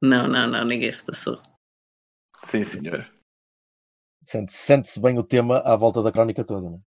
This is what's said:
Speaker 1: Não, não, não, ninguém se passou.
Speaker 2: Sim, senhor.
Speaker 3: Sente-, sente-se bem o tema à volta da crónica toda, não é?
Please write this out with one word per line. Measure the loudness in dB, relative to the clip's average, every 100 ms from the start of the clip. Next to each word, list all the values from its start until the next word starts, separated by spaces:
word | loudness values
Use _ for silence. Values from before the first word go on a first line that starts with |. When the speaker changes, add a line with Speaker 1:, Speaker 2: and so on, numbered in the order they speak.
Speaker 1:
Não, | 2 4 2
não, | 0 0
não, | -2
ninguém | -2 -4 -4
se | -8
passou. | -10 -8 -8 -10 -12 _ _ _ _ _ _ _ _ _ -6
Speaker 2:
Sim, | -4
senhor. | -4 -8 -8 -10 -10 _ _ _ _ _ _ _ _ _ _ _
Speaker 3:
Sente-, | -10 -8 -8
sente-se | -2 4 4 2 0
bem | 0 2
o |
tema | 0 2 2 2
à | 2 4
volta | 4 2
da | 0
crónica | 2 2 0
toda, | -6 -6
não | -8 -12
é? | _